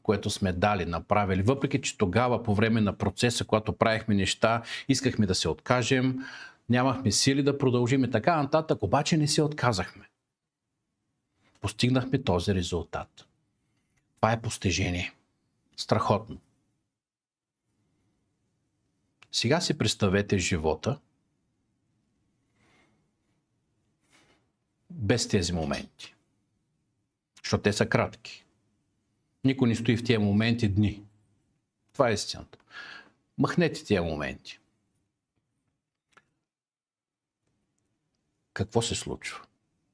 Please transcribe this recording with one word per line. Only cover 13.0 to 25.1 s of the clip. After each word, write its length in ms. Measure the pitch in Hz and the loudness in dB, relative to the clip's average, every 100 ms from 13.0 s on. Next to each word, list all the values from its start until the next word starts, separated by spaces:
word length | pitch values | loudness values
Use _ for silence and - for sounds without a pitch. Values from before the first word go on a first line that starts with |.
| - - - _ _ _ _ _ _ _ _ - | -10 -18 -20 _ _ _ _ _ _ _ _ 0
Това 160 | 110 | 0
е 100 | 117 | 2
постижение. 720 | 117 - 98 85 90 87 92 _ _ _ _ _ _ - | -4 -4 -2 -2 -2 -4 -6 _ _ _ _ _ _ -12
Страхотно. 600 | - 107 - 104 - 131 _ _ _ _ _ _ _ _ _ _ _ _ _ _ _ _ _ _ _ _ _ _ _ _ _ _ _ _ - | -2 -2 0 -2 -2 -18 _ _ _ _ _ _ _ _ _ _ _ _ _ _ _ _ _ _ _ _ _ _ _ _ _ _ _ _ -8
Сега 300 | - 117 165 | -4 0 0
си 160 | 180 151 | 0 -2
представете 600 | 113 - 101 98 98 101 | -2 0 2 2 2 0
живота 640 | 90 85 78 76 110 131 _ _ _ _ _ _ _ _ _ _ _ _ _ _ _ _ _ _ _ _ _ _ _ _ _ _ _ _ _ _ _ _ _ _ _ _ _ _ - | 0 0 0 0 -4 -6 _ _ _ _ _ _ _ _ _ _ _ _ _ _ _ _ _ _ _ _ _ _ _ _ _ _ _ _ _ _ _ _ _ _ _ _ _ _ -16
без 380 | 175 101 | -6 0